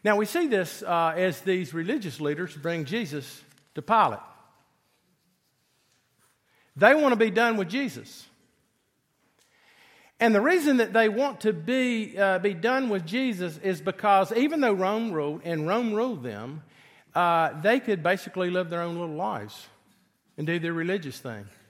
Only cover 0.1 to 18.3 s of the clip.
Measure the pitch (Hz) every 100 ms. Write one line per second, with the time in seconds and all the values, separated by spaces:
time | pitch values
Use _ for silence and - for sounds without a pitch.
0.1 | 208 208 339 320 202 165 - - 170 165
1.1 | 165 185 156 190 185 151 160 165 277 190
2.1 | 120 147 147 180 151 156 170 139 220 180
3.1 | 147 131 - - _ _ - 147 220 165
4.1 | 101 - - _ _ _ _ _ _ _
5.1 | _ _ _ _ _ _ _ _ _ _
6.1 | _ _ _ _ _ _ 139 202 302 285
7.1 | 226 226 202 233 226 175 240 269 120 107
8.1 | - - _ _ _ _ _ _ _ _
9.1 | _ _ _ _ _ _ _ - _ _
10.1 | _ 226 208 262 370 294 262 214 220 220
11.1 | 208 277 233 214 175 160 262 254 233 214
12.1 | 190 196 185 196 175 220 262 254 196 160
13.1 | 233 262 190 180 151 190 170 165 185 214
14.1 | 196 190 233 285 320 254 196 185 214 233
15.1 | 160 147 151 170 165 156 214 233 214 254
16.1 | 185 120 104 117 151 - _ - - _
17.1 | - 175 165 160 156 190 254 - 190 160
18.1 | 190 -